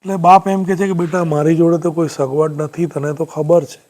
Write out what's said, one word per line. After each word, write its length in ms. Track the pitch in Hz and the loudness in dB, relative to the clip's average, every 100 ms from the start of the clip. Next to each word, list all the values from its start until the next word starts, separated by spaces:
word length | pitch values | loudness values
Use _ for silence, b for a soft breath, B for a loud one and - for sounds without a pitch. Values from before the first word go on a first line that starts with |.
એટલે 140 | 185 | -6
બાપ 320 | 196 170 190 196 | 0 6 6 4
એમ 160 | 190 | -2
કહે 120 | 185 | -2
છે 100 | 185 196 | -2 -2
કે, 60 | |
"બેટા, 300 | 175 170 180 | -2 -2 -2
મારી 320 | 165 151 151 | 0 0 2
જોડે 220 | 165 170 170 | 2 2 2
તો 140 | 170 | -2
કોઈ 180 | 160 156 | -2 -4
સગવડ 520 | - 135 143 156 147 | -4 -4 -2 -2 -4
નથી, 240 | 151 - | -8 -4
તને 280 | 170 147 147 | -6 -4 -6
તો 120 | 147 | -6
ખબર 400 | 156 151 151 170 | -8 -6 2 2
છે 160 | 139 - | 2 -16